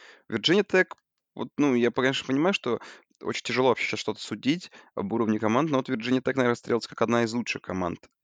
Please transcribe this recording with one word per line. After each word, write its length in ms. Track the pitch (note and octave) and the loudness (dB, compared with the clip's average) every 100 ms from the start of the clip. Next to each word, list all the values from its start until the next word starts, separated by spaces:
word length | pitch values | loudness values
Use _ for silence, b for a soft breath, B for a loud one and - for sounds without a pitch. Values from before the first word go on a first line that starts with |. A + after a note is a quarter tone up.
| b b b | b b b
Вирджиния 360 | A2 A#2+ G3 | -2 2 2
Тек, 320 | G3 F#3 F3+ - _ _ _ | 4 2 2 -4 _ _ _
вот, 140 | - B2 - | -10 -6 0
ну, 160 | C#3+ | 2
я, 160 | B2 A#2+ | 4 2
конечно, 360 | C3+ C3 C3+ - | 2 0 0 -2
понимаю, 280 | C3+ F3 | 0 0
что 260 | G3 B2+ A2+ B B B _ | 0 -4 -6 B B B _
очень 220 | - - | -8 -6
тяжело 240 | - A#2 C3 | -4 2 2
вообще 180 | A2+ - | 2 -2
щас 140 | A2 | -4
что-то 200 | - G2+ | -6 -8
судить 500 | - G#2+ B2 F3 - b b | -8 -4 -2 -2 -4 b b
об 180 | - G2 | -8 -4
уровне 260 | A2+ A2 G#2+ | 0 0 0
команд, 320 | G#2+ A#2 D#3+ | 2 2 2
но 80 | C3+ | 0
вот 100 | B2+ | 0
Вирджиния 320 | A#2+ A#2 B2+ | -4 0 0
Тек, 160 | C3 C3 | 0 0
наверно, 200 | B2 A#2+ | 0 0
смотрелась 300 | - A#2 - | 0 -2 -2
как 140 | - | -2
одна 200 | A2+ A#2 | 0 2
из 80 | A2+ | 0
лучших 300 | A#2+ A2 - | -2 -4 -6
команд 360 | - F#2 F2 F2 - _ | -6 -4 -4 -6 -14 _